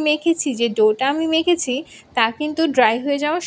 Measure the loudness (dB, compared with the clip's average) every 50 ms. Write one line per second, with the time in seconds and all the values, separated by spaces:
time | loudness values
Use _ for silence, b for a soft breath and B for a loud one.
0 | 0 0 0 0 0 0 0 0 -2 -4 -2 -2 -2 -2 2 2 4 2 2 2
1 | 0 -2 0 0 0 0 0 0 2 2 0 0 0 -4 -6 -6 -8 B B B
2 | B B -2 -2 0 0 -2 -4 -6 -4 -2 -2 -2 0 2 4 4 4 2 0
3 | -2 -2 -2 -2 -2 -2 -2 -4 -4